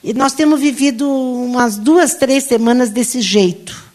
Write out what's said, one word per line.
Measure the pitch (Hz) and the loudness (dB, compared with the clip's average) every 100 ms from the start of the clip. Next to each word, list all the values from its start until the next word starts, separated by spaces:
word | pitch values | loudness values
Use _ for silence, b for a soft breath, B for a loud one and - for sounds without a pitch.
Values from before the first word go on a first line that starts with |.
e | - | -6
nós | 226 269 | -2 -2
temos | - 302 302 | 2 2 2
vivido | 285 247 285 233 285 | 0 0 0 0 -2
umas | 269 254 247 247 247 240 208 | -2 -2 -4 -4 -2 -2 -2
duas, | 214 330 302 | 2 4 2
três | - 262 269 | 0 0 0
semanas | 269 233 233 247 247 | 0 0 2 2 0
desse | 208 240 254 | -2 -4 -4
jeito. | 196 202 185 170 - - - | 0 2 2 -2 -14 -18 -20